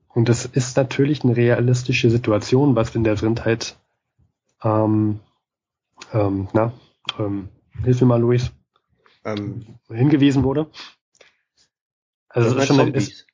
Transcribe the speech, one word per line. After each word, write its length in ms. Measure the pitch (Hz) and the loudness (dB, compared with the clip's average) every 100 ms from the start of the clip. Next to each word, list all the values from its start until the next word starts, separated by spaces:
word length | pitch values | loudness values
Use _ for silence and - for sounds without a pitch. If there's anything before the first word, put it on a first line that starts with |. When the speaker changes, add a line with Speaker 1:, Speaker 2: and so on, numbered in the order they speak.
| _ | _
Speaker 1:
Und 200 | - 117 | -2 0
das 160 | 117 - | 0 -2
ist 320 | - 123 - | -4 -2 -2
natürlich 460 | 131 - 139 147 | -2 0 -2 0
eine 120 | 123 117 | 0 2
realistische 760 | 120 117 120 123 - 127 120 | 2 2 2 0 -2 0 2
Situation, 640 | 117 123 104 - 127 147 113 | 2 0 -2 0 2 2 2
was 200 | 113 117 | 0 -2
in 80 | |
der 140 | 110 107 | -2 0
Vrindheit, 600 | 110 113 110 117 - - _ _ _ _ _ _ _ _ | -2 -2 -2 -4 -6 -16 _ _ _ _ _ _ _ _
ähm, 560 | 113 107 107 107 107 104 _ _ _ _ _ _ _ - - | -2 0 0 0 0 -4 _ _ _ _ _ _ _ -20 -6
ähm, 340 | 110 101 98 98 | -2 -2 -2 -4
na, 180 | 113 117 120 _ _ - - | -2 -2 -6 _ _ -14 -8
ähm, 300 | 104 101 95 _ _ - | -6 -6 -10 _ _ -6
hilf 160 | - 123 | 0 2
mir 60 | 127 | 4
mal, 140 | 120 | 4
Luis, 300 | 117 123 123 - _ _ _ _ _ _ - | 2 0 -2 -10 _ _ _ _ _ _ -10
Speaker 2:
Ähm, 400 | 104 104 98 - - - | -8 -8 -12 -16 -20 -12
Speaker 1:
hingewiesen 540 | 113 139 151 143 135 | -2 2 4 4 2
wurde. 240 | 131 135 156 - - _ _ _ _ _ _ _ _ _ _ _ _ _ _ | 0 -2 -6 -10 -20 _ _ _ _ _ _ _ _ _ _ _ _ _ _
Also 240 | - 117 | 0 0
Speaker 2:
das 40 | 127 | 2
Speaker 1:
es 60 | |
ist 60 | 135 | 2
Speaker 2:
waren 80 | 139 | 4
Speaker 1:
schon, 80 | 123 | 2
Speaker 2:
Zombies. 240 | 131 - | 0 -4
Speaker 1:
ist, 180 | - - | -8 -20